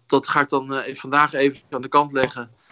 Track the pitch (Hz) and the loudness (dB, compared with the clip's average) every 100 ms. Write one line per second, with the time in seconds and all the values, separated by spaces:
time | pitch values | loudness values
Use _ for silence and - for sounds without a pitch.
0 | _ 139 - 151 139 139 135 135 120 139 | _ 0 2 0 2 -2 -2 -6 -8 -10
1 | 135 143 147 147 139 135 _ 131 131 147 | -2 2 2 2 0 -2 _ -10 0 2
2 | 147 139 131 127 117 _ _ | 2 0 -2 -2 -14 _ _